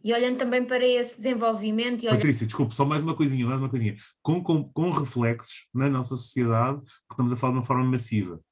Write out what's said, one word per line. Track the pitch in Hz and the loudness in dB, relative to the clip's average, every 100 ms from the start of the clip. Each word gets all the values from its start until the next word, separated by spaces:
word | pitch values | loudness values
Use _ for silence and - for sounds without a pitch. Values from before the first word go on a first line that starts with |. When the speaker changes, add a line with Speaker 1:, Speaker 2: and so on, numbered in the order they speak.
Speaker 1:
E | 214 | 0
olhando | 233 247 254 | 0 0 0
também | 247 240 | 0 0
para | 240 254 247 | 0 2 4
esse | 247 240 - | 2 0 -4
desenvolvimento | 226 233 226 214 214 214 240 240 | -4 0 0 0 -2 0 0 -2
e | 233 | 2
olhando | 110 | 2
Speaker 2:
Patrícia, | 147 110 110 | 2 2 -2
desculpe, | - 123 | 0 -2
só | - 143 | 2 0
mais | 151 | 2
uma | 160 160 | 0 0
coisinha, | 147 135 120 | 0 2 0
mais | 131 | 0
uma | 135 | -2
coisinha. | 131 110 104 - _ | -2 -2 -4 -16 _
Com, | - 175 | -2 -2
com, | 175 160 | 2 0
com | - - 180 | 0 -2 0
reflexos | 180 139 123 117 117 - - - | 0 -2 0 0 0 -6 -10 -6
na | 123 139 | -2 0
nossa | 131 123 123 | 0 -4 -6
sociedade, | - 135 117 113 123 139 | -4 -2 2 2 2 -2
porque | - - _ | -10 -20 _
estamos | - 123 | -2 0
a | 120 | 2
falar | 131 | 0
de | 127 | 0
uma | 117 | 0
forma | 127 | 0
massiva | 127 127 - 107 90 82 _ | 2 0 0 0 -2 -10 _